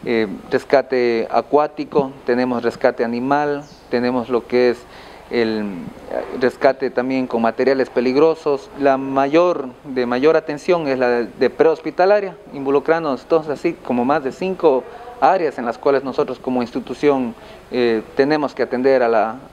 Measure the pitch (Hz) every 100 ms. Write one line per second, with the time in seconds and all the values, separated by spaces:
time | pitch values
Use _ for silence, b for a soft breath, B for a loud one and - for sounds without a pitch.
0 | 120 117 107 92 - 127 - 139 131 127
1 | 120 117 110 113 117 143 151 - 127 156
2 | 135 135 - 123 127 120 117 - 127 120
3 | 117 120 127 143 147 143 143 - - 123
4 | 123 127 117 123 - 123 123 120 - B
5 | B B - 120 113 110 104 90 76 -
6 | - - - - 127 - 139 135 131 -
7 | 127 131 127 117 117 113 127 135 123 127
8 | 123 131 160 156 151 139 - - 139 135
9 | 135 135 139 156 180 165 131 - 147 127
10 | 120 123 147 160 156 147 - 175 147 131
11 | 123 120 107 - 127 - 151 151 160 151
12 | 180 208 196 165 - 139 135 143 139 165
13 | 156 127 - 165 156 139 170 165 - 123
14 | 123 156 131 120 185 185 165 131 - B
15 | B B 139 185 156 120 120 113 143 135
16 | 135 123 143 127 - 127 120 139 117 131
17 | 147 135 123 113 B B - 123 120 110
18 | - - 139 151 139 - 120 123 131 131
19 | 120 113 110 123 -